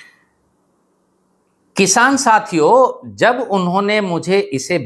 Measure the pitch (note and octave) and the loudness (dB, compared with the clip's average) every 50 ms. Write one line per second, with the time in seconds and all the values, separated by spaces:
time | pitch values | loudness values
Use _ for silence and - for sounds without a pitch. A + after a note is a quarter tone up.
0 | - _ _ _ _ _ _ _ _ _ _ _ _ _ _ _ _ _ _ _ | -20 _ _ _ _ _ _ _ _ _ _ _ _ _ _ _ _ _ _ _
1 | _ _ _ _ _ _ _ _ _ _ _ _ _ _ - - G3 F3 - A#3 | _ _ _ _ _ _ _ _ _ _ _ _ _ _ -2 -2 0 2 2 2
2 | A#3+ C4+ C#4 C4 - A#3 A3 G#3 - - F3+ D#3 D3 E3+ A3+ C4+ B3+ - - - | 2 2 2 0 2 2 2 2 0 -2 -2 2 2 4 4 4 2 2 -2 -8
3 | - A#2 G2 G2+ E3+ A3+ B3 C4 A#3+ - G3 F#3+ F3+ F3+ F3+ G3 G3 G3+ G#3+ G#3+ | -14 -14 -4 0 0 0 0 0 -4 -4 -2 -2 -2 0 -2 -2 -2 0 -2 -2
4 | G3+ F3+ E3+ D#3+ D#3+ F3 F#3+ G3+ G3+ - C3+ C3 - - F3+ D#3+ A#2+ | -2 -2 -4 -6 -2 -2 -2 -2 -2 -4 -8 -8 -6 -4 -4 -4 -4